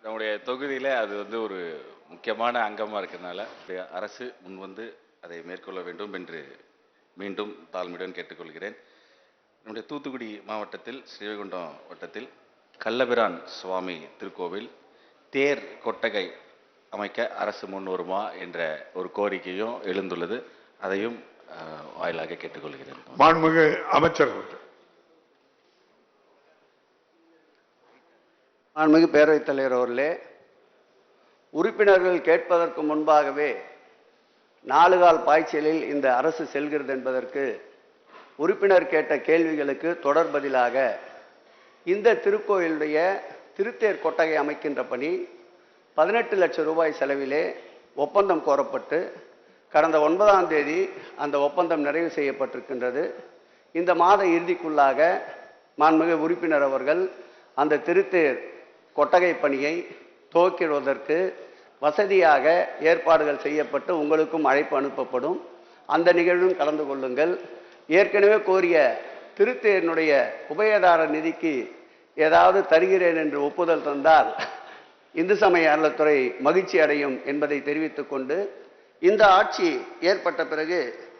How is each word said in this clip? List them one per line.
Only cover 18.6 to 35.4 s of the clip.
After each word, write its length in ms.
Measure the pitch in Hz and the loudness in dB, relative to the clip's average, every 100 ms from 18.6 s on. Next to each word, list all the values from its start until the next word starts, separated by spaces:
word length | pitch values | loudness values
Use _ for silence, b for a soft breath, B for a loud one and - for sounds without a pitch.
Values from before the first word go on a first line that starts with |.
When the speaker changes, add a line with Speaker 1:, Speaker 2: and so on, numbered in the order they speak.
| 82 76 - | -8 -8 -12
Speaker 1:
ஒரு 180 | 90 90 - | -12 -10 -4
கோரிக்கையும் 680 | 101 95 92 92 110 120 | -4 -4 -10 -8 -8 -8
எழுந்துள்ளது. 600 | 95 92 92 87 87 117 - b b _ | -6 -6 -6 -8 -8 -10 -12 b b _
அதையும், 420 | 98 98 110 117 - _ - | -6 -6 -6 -10 -18 _ -20
அஹ், 480 | 85 82 78 - 80 | -18 -16 -16 -18 -10
வாயிலாக 360 | 85 85 - | -8 -8 -10
கேட்டுக்கொள்கிறேன். 680 | 85 - - 147 139 135 135 - 131 | -12 -14 -14 -16 -16 -18 -20 -20 4
Speaker 2:
மாண்புமிகு 680 | 151 165 160 160 156 156 | 6 6 4 6 4 2
அமைச்சர் 460 | - - 165 - 139 | 0 2 2 2 0
அவர்கள். 320 | 92 - - - _ _ _ _ _ _ _ _ _ _ _ _ _ _ _ _ 135 _ _ _ _ _ _ _ _ _ 165 156 147 _ _ _ 123 _ _ _ _ _ _ _ 151 | 0 -12 -18 -20 _ _ _ _ _ _ _ _ _ _ _ _ _ _ _ _ _ _ _ _ _ _ _ _ _ _ _ _ _ _ _ _ _ _ _ _ _ _ _ _ -2
Speaker 3:
மாண்புமிகு 320 | 156 156 165 | 4 6 6
பேரவைத் 360 | 143 151 151 | 6 6 4
தலைவர் 300 | 151 139 131 | 0 -2 0
அவர்களே, 460 | 127 123 120 147 175 - - _ _ _ _ _ _ _ _ _ _ _ | 0 -2 -2 -4 -4 -12 -20 _ _ _ _ _ _ _ _ _ _ _
உறுப்பினர்கள் 720 | 147 175 180 202 190 185 175 | -2 -2 2 4 6 4 0
கேட்பதற்கு 600 | 165 165 170 175 170 - | 2 2 4 0 0 -2
முன்பாகவே 720 | 151 151 156 151 143 139 147 107 - - _ _ _ _ _ _ _ _ - | -2 -2 4 4 4 -2 -4 -4 -12 -20 _ _ _ _ _ _ _ _ 0
நாலுகால் 560 | 131 175 185 175 160 | 6 6 8 8 6
பாய்ச்சலில் 680 | 143 151 | 4 2